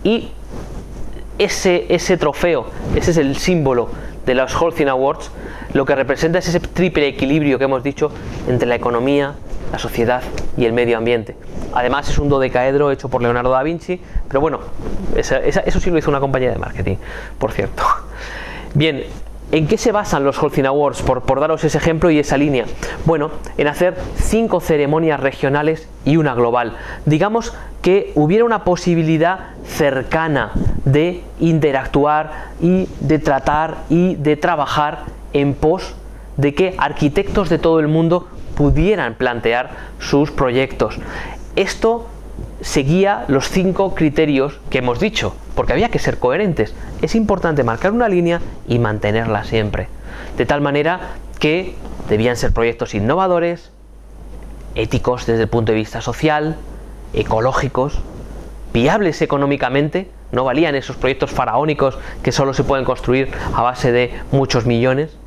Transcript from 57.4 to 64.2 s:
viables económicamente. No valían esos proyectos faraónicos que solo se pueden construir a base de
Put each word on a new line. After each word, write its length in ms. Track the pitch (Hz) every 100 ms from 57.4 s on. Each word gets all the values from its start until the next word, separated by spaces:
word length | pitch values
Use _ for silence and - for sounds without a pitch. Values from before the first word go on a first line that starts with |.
| 123 - 131 127 139 - - - - - - - -
viables 480 | 113 135 208 190 -
económicamente. 880 | 156 143 139 143 127 135 151 175 190 - -
No 140 | 120
valían 300 | 131 127 165
esos 220 | 139 - 123
proyectos 340 | 127 135 139
faraónicos 680 | - 120 117 151 143 135 - - -
que 100 | -
solo 220 | 127 135
se 100 | 131
pueden 200 | 165 135
construir 460 | 131 127 - 127 131 - -
a 80 | 110
base 280 | 120 127 127
de 220 | 120 120 -